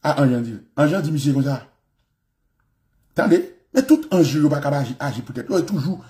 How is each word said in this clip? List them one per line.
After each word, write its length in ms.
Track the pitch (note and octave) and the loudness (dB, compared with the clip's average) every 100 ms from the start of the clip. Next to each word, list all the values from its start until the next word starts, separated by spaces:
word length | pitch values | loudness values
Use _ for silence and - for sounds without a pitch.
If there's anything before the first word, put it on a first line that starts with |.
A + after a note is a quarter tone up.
Ah, 180 | D3+ C#3 | -2 2
ange 120 | C#3 | 2
en 80 | B2 | 2
dit. 180 | A#2 G#2+ - - | -4 -10 -12 -2
Ange 160 | D3 | 0
en 60 | F#3+ | 0
dit, 120 | D#3 | -2
monsieur, 220 | D#3 C#3 | -2 0
comme 100 | C3+ | 0
ça. 220 | C#3 C3 - _ _ _ _ _ _ _ _ _ _ _ _ _ _ - | 0 -4 -8 _ _ _ _ _ _ _ _ _ _ _ _ _ _ -2
Attendez, 420 | - E3+ - - _ | 2 2 0 -12 _
mais 100 | - C4+ | -2 2
tout 160 | D#4 - | 2 2
ange, 220 | F#3 D3 | 2 2
il 80 | D3 | 4
va 180 | D3 C#3+ | 2 2
pas 100 | C#3+ | -2
agir, 260 | C#3+ B2 B2+ | -2 -4 -6
agir 240 | C#3+ A2+ | -6 -8
peut-être. 240 | - C3+ - | -10 -12 -2
Il 80 | F#3+ | -2
est 80 | - | 0
toujours, 380 | G3 C#3 F#3+ | -2 -2 -6